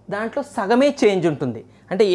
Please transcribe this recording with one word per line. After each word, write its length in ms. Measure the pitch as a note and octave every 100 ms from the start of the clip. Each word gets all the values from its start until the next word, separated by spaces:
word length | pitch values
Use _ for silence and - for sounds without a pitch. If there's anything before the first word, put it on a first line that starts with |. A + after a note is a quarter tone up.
| - G3+
దాంట్లో 260 | A3+ C#4+ - -
సగమే 340 | G3 A#3+ C#4+ C#4
చేంజ్ 240 | G#3+ F#3+ D#3+
ఉంటుంది. 300 | C#3 B2+ A2+ - _ -
అంటే 120 | F#3+ G#3